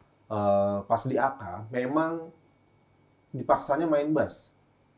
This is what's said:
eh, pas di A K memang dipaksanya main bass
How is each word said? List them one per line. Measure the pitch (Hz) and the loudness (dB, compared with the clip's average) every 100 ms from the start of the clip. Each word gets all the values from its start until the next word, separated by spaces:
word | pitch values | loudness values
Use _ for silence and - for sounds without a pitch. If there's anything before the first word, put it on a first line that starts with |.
| _ _ - | _ _ -8
eh, | 107 101 101 101 101 | -2 2 4 2 0
pas | - 117 | 0 0
di | 131 120 | 0 0
A | 135 | 0
K | - 98 95 110 | -2 -10 -10 -8
memang | 123 127 151 160 165 165 - _ _ _ _ _ _ _ _ _ | -4 -2 0 0 -2 -10 -18 _ _ _ _ _ _ _ _ _
dipaksanya | 131 120 135 - 143 | -6 2 2 2 0
main | 165 147 151 | 2 2 2
bass | 156 107 - - _ _ _ _ | 2 0 -4 -16 _ _ _ _